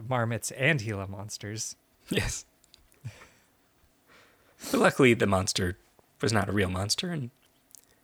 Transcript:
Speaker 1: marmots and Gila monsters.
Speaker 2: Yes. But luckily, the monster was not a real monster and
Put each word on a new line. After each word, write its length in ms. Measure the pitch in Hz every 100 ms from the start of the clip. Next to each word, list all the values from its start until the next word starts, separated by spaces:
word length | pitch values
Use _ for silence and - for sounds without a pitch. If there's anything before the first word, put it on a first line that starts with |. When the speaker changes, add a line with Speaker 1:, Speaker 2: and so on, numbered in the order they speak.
| 113
Speaker 1:
marmots 440 | 127 117 113 -
and 280 | 120 135 156
Gila 240 | 104 98 95
monsters. 680 | 98 104 - 104 110 - - _ _ -
Speaker 2:
Yes. 360 | 190 - - - _ _ - _ _ 117 - - _ _ _ _ _ _ _ _ - - _ _ _ -
But 80 | 254
luckily, 340 | 190 - 131
the 140 | 117 104
monster 500 | 95 95 - 90 92 _ _ _ _
was 120 | 107
not 160 | 107 95
a 20 |
real 180 | 101 90
monster 400 | 90 104 - 180
and 180 | 165 120 - _ _ _ - _ _